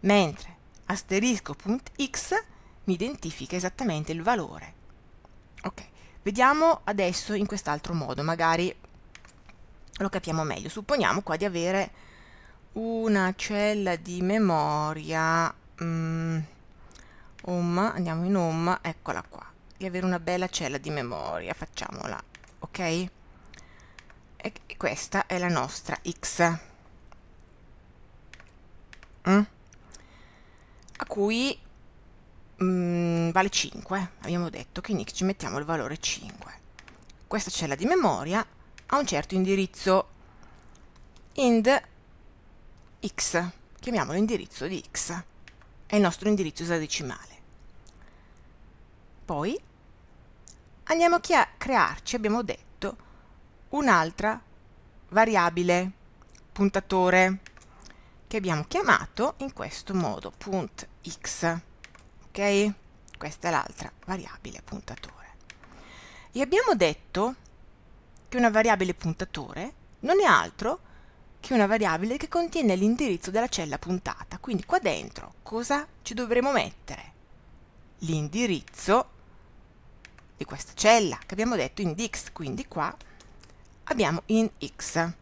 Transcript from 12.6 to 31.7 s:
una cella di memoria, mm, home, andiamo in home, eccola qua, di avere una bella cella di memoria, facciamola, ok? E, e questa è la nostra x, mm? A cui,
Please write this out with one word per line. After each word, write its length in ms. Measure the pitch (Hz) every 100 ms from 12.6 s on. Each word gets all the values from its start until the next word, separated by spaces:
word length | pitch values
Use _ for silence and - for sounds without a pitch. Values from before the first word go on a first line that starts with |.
| -
una 600 | - 226 226 226 208 185 190
cella 580 | - 208 208 214 196
di 260 | 170 175 175
memoria, 1300 | 180 214 202 165 147 151 151 156 156 160 160 165 165 - - -
mm, 580 | 165 165 160 165 165 160 156 - - - - - - - - -
home, 380 | - 180 175 175 214
andiamo 300 | - 175 160
in 100 | 180
home, 440 | 196 165 160 170 180
eccola 400 | 170 160 - -
qua, 240 | - - - - - -
di 100 | 190
avere 180 | 180
una 140 | 185 180
bella 300 | 165 180 185
cella 300 | - 143 139
di 120 | 143
memoria, 640 | 151 120 87 73 82 87
facciamola, 680 | - - - - - - 101 - - - -
ok? 200 | - - 175 165 180 - - - - - - - - - - - - -
E, 80 | - - -
e 100 | -
questa 500 | 175 - - 196 -
è 120 | 180
la 100 | 180
nostra 480 | 165 127 - - 151 -
x, 500 | - - - 170 165 - - - - - - - - - - - - - - - - - - - - - - - - - - -
mm? 140 | 196 208 - - - - - - - - - - - - - - -
A 80 | -
cui, 500 | - 202 226 269 - -